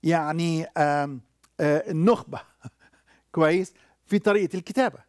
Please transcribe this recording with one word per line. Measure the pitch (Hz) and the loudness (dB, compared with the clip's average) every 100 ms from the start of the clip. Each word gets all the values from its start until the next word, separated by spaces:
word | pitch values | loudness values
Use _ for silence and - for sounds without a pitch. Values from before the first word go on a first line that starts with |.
يعني، | 165 165 151 160 170 160 165 - | 2 0 0 -2 -2 -2 -4 0
آم، | 147 143 143 135 - _ _ - | 2 2 -2 -6 -16 _ _ -2
آه، | 151 147 - | 0 0 -2
النخبة، | 156 180 226 - 120 - _ | 0 2 2 -2 -16 -16 _
<laughs> | - _ _ _ _ _ _ - | -20 _ _ _ _ _ _ 0
كويس، | 156 175 185 _ _ _ _ | 2 2 -2 _ _ _ _
في | 202 | 0
طريقة | - 202 185 185 | 2 2 0 -4
الكتابة. | - - 247 - | -6 -2 -2 -4